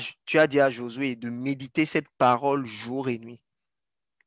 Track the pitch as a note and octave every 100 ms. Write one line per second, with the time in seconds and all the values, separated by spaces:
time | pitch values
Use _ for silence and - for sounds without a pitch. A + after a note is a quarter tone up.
0 | B2+ - - D#3+ D#3 C#3 C#3 A#2 A#2+ A#2
1 | C#3 A#2+ A#2 A#2+ C3 C3+ C3 - D#3 D#3
2 | C#3+ _ B2+ B2 C#3 C#3 B2+ G#2+ A2+ C3
3 | C3 A#2+ A2+ A#2 _ _ _ _ _ _
4 | _ _